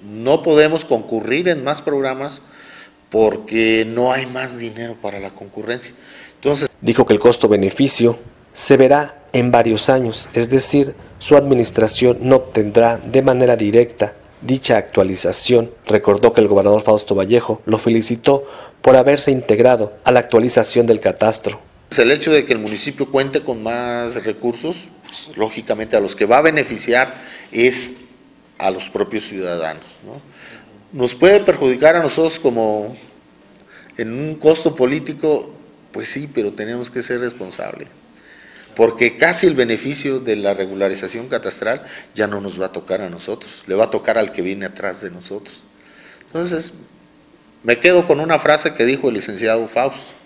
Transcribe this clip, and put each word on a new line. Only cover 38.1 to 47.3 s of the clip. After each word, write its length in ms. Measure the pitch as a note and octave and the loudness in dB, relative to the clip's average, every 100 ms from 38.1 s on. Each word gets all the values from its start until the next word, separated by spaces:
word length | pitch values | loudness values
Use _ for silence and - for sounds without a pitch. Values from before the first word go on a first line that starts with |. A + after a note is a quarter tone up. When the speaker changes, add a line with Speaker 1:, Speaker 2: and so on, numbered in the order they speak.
| _ _ - - - - | _ _ -20 -20 -20 -14
Speaker 1:
porque 420 | - A2+ A2+ A#2+ - | 2 2 2 -2 2
casi 300 | D#3 F3 F3+ | 0 2 2
el 80 | |
beneficio 640 | C#3 A#2 A2 C3 C#3+ C#3+ C3+ | 2 0 -2 -4 -6 -6 -6
de 180 | B2 G#2 | -4 -2
la 160 | G2+ | -2
regularización 760 | F#2+ F#2+ G2 G2 F#2+ F#2+ A#2 B2+ | -2 -6 -4 -4 -4 -10 -12 -8
catastral 560 | A#2+ G2 - G#2+ C3+ - - - | -8 -8 -8 -6 -6 -10 -20 -16
ya 120 | - G#2 | -4 -4
no 120 | G2+ | -4
nos 220 | G2 F2+ | -8 -8
va 60 | F#2+ | -8
a 40 | |
tocar 300 | - - F#2+ | -10 -8 -8
a 80 | F#2+ | -6
nosotros, 540 | F2 - G#2+ - - - | -12 -12 -12 -14 -20 -6
le 80 | |
va 100 | F#2+ | -2
a 60 | A2+ | 0
tocar 260 | G#2 - A2+ | -2 -2 -2
al 140 | G2+ | -2
que 100 | - | -6
viene 260 | F2+ G2 F#2+ | -8 -8 -12
atrás 340 | - G2+ F2 | -10 -12 -10
de 100 | G2 | -14
nosotros. 520 | F2 F2+ G2+ - - _ _ _ _ - - _ | -16 -16 -16 -16 -20 _ _ _ _ -20 -20 _
Entonces, 460 | E3 F3 D#3+ D#3+ - - _ _ _ _ | -8 -6 -8 -10 -16 -20 _ _ _ _